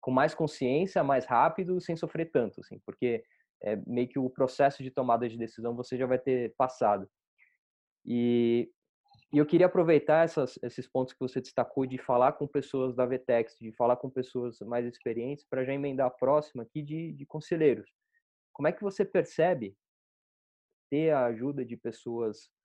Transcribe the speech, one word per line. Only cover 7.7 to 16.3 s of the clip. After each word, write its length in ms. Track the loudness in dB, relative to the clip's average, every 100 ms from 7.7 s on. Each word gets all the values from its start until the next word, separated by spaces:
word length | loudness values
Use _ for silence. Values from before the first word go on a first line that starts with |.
| _ _ _
E, 680 | -4 0 2 4 4 2 0 _ _ _ _ _ _
e 60 | 2
eu 80 | 4
queria 200 | 6 4
aproveitar 580 | 4 4 4 6 4
essas, 340 | 4 2 -4 -4
esses 260 | -10 -10 -6
pontos 260 | -4 -4
que 60 | -4
você 200 | -4 -4
destacou 460 | -4 -4 -2 -2 -4
de 120 | -4
falar 340 | 0 4 4
com 140 | 2 -4
pessoas 460 | -4 -2 -2 -2
da 120 | 0 0
Vetex, 500 | 0 2 0 0 _
de 120 | -16
falar 240 | 0 2 2
com 140 | -2
pessoas 480 | -8 -6 -6 -6 -8
mais 260 | -6 -4 -4
experientes, 600 | -6 -6 -4 -4 -8 _
pra 160 | -4
já 80 | -2
emendar 360 | -2 -4 0 -2
a 20 |
próxima 540 | 0 2